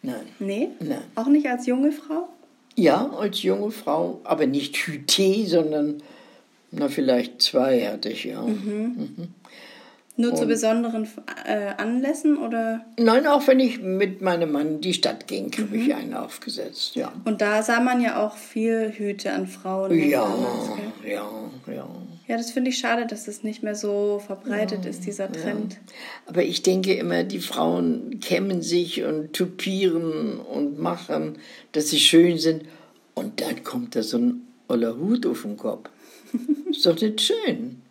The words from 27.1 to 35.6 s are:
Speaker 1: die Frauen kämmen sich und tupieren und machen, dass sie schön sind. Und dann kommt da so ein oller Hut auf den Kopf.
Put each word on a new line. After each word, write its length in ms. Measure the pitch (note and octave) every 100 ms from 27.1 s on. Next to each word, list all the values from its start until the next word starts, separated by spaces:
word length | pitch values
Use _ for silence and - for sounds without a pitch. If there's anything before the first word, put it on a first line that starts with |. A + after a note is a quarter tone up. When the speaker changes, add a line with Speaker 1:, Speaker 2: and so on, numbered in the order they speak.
| F2
Speaker 1:
die 160 | F2+ F#2+
Frauen 800 | - - E2 F2 E2+ D#2+ - -
kämmen 400 | - F3+ G3 F3+
sich 440 | D3+ F3 E3+ -
und 280 | D3+ D#3 D#3
tupieren 1040 | - F3+ - F#3+ F#3+ F#3+ E3 E3 D#3 A2 -
und 380 | - C#3+ C#3+ D3
machen, 580 | E3+ F3 - D#3 D#3 D3+ - - -
dass 160 | D3+ D3+
sie 120 | D#3
schön 360 | - E3 F3 E3
sind. 260 | D#3+ D#3 - - - _ _
Und 260 | - - -
dann 220 | - -
kommt 300 | - B2 A#2+ -
da 60 |
so 160 | A2 A#2+
ein 280 | A#2+ A#2+ - _ _
oller 320 | B2 A2+ A#2+
Hut 260 | F3+ A#3+ -
auf 160 | -
den 140 | G#3
Kopf. 320 | -